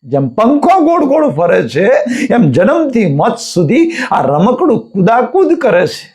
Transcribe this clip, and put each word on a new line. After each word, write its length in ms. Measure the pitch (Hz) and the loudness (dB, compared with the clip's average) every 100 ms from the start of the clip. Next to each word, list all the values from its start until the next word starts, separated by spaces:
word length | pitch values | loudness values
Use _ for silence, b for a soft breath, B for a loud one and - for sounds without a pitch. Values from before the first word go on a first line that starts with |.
| 139 | -2
જેમ 240 | 139 135 - | -2 -2 0
પંખો 420 | 233 285 294 381 311 | 0 2 2 2 2
ગોળ 240 | 339 277 | 0 0
ગોળ 160 | 277 302 143 | 0 0 0
ફરે 180 | 262 185 120 | 0 0 -2
છે, 160 | 117 196 277 - 240 B - | -2 0 0 0 -4 B 2
એમ 120 | 151 127 | 2 2
જન્મથી 540 | 196 330 311 233 196 139 | 2 2 0 0 0 0
મોત 160 | 196 233 - | -2 -4 -6
સુધી 420 | - 160 240 330 B 254 - | -2 0 2 0 B -4 -2
આ 80 | 135 | 0
રમકડું 480 | 143 190 254 339 226 - | 0 0 0 0 0 -4
કૂદાકૂદ 680 | 196 190 226 247 370 349 339 262 | -2 0 2 0 0 2 2 2
કરે 180 | 175 160 | 0 0
છે 200 | - - | -6 -18